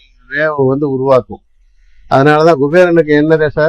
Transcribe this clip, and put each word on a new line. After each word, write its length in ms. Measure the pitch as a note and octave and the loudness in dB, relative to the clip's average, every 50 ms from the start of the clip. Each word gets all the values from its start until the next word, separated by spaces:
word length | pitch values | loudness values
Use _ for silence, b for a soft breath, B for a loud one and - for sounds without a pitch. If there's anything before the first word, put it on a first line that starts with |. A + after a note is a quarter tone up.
| _ _ _ _ _ - | _ _ _ _ _ -10
வேவ் 360 | C3+ C#3+ D#3 D#3 D3+ C#3+ C3+ | -6 -4 -4 -4 -2 -2 -2
வந்து 240 | C3 C3+ C#3 D3+ C#3+ | -2 -2 -2 -4 -4
உருவாக்கும். 500 | C3+ B2+ C3 C#3 C3 B2+ G#2 - G2+ - _ _ _ _ _ _ _ _ _ _ _ - - - | -4 -4 -2 0 0 0 0 -4 -12 -20 _ _ _ _ _ _ _ _ _ _ _ -20 -6 -2
அதனாலதான் 440 | - C3 C3+ D3+ D3+ D3+ D#3+ E3+ E3 | 0 0 2 2 2 2 2 2 2
குபேரனுக்கு 600 | C3+ C#3 C#3+ D#3+ F3+ F3+ F3 E3+ E3+ D#3 D3+ D3 | 0 -2 0 2 2 2 2 2 0 0 0 0
என்ன 220 | D3 D3+ D#3 D#3+ | 0 2 0 0
திசை? 280 | D#3 D#3 D3 - D#3 D3+ | 0 0 -2 -2 -2 -2